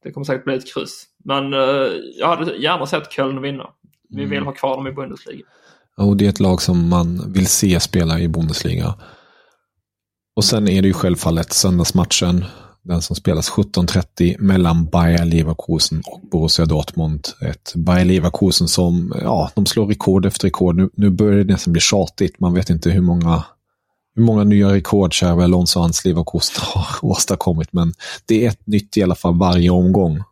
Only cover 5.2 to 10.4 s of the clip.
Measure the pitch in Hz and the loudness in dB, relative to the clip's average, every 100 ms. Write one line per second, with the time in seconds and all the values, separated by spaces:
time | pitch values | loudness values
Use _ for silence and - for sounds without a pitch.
5.2 | - 139 - _ _ _ _ - 101 98 | -16 -20 -20 _ _ _ _ 0 2 4
6.2 | 101 95 95 92 - 90 85 87 85 87 | 2 2 2 2 2 2 2 2 0 -4
7.2 | - 95 92 - 101 87 - 92 82 82 | -4 0 0 2 2 2 0 0 0 0
8.2 | 87 80 80 76 85 85 82 - - - | -2 -2 -2 -4 -4 -4 -4 -6 -14 -20
9.2 | _ _ _ _ _ _ _ _ _ _ | _ _ _ _ _ _ _ _ _ _
10.2 | _ - | _ -2